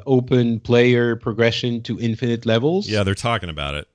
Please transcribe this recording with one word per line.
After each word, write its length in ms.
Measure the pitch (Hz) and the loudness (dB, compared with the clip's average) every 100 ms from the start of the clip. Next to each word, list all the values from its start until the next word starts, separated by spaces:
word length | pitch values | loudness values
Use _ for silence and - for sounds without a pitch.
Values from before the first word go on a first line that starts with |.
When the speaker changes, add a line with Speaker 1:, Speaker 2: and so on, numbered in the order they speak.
| 139 | 2
Speaker 1:
open 560 | 127 127 127 120 113 | 0 2 2 2 0
player 560 | - 120 123 123 120 117 | 2 4 6 4 2 -2
progression 680 | - 107 117 113 123 120 | -4 0 2 0 -4 -6
to 160 | 117 107 | -6 -4
infinite 460 | 117 110 123 117 117 | -4 -2 -2 -2 0
levels? 420 | 113 139 185 208 | 2 2 -2 -2
Speaker 2:
Yeah, 160 | 107 | -2
they're 120 | 98 98 | 0 -2
talking 340 | 120 113 87 | -2 -4 -6
about 260 | 76 71 71 | -8 -8 -8
it. 140 | - | -12